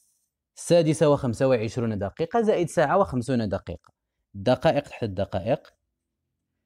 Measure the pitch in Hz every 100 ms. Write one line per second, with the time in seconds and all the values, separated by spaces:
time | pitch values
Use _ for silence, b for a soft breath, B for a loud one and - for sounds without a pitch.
0 | _ _ _ _ _ - - 170 160 143
1 | 151 143 131 107 135 123 113 127 117 104
2 | 95 - 160 233 220 175 170 - 143 180
3 | 190 127 117 123 107 95 - 85 _ _
4 | _ _ _ 101 98 127 165 143 - -
5 | 113 95 98 98 101 147 - _ _ _
6 | _ _ _ _ _ _